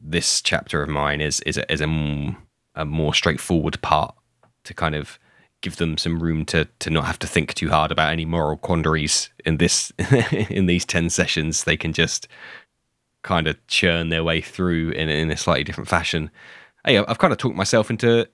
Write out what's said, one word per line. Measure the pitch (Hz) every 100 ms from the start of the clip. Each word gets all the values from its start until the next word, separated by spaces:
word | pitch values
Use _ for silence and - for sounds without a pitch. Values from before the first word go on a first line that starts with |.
this | 73 82 - -
chapter | - - - 78
of | 73
mine | 73 73 73
is, | 76 -
is | 76 -
a, | -
is | 76
a |
m-, | 78 80 76 73 71 - - _ _ -
a | 76
more | 78 76
straightforward | - 85 73 - 85 78 -
part | - 78 - - _ _ _ _
to | -
kind | - 82
of | 76 71 - _ _ _ _
give | 90 -
them | 82 78
some | 85 82
room | 82 80 78
to, | 85 76 _
to | -
not | 78
have | 71 -
to | -
think | 87 71
too | - 80
hard | 80 78
about | 76 78
any | 82
moral | 80 85 76 76
quandaries | - 82 78 80 73 - - -
in | 80 80
this, | 85 - -
<laughs> | - - 131 113 104 107
in | 98 90
these | 90 -
ten | 87 85
sessions. | - 85 82 78 80
They | - 80
can | 80
just | 78 82 - - - - - - _ _ _ _ _
kind | - 87 78
of | 73 _
churn | - 90 85 82
their | 82
way | 82 82
through | - - 90 82 80
in, | 73 80
in | 76 80
a | 73
slightly | - 67
different | - - -
fashion. | 85 - 85 78 - - - - _ -
Hey, | 110
I've, | 104
I've | 117
kind | 180
of | 123
talked | 123 90
myself | 98 117 104
into | 110 117 117 -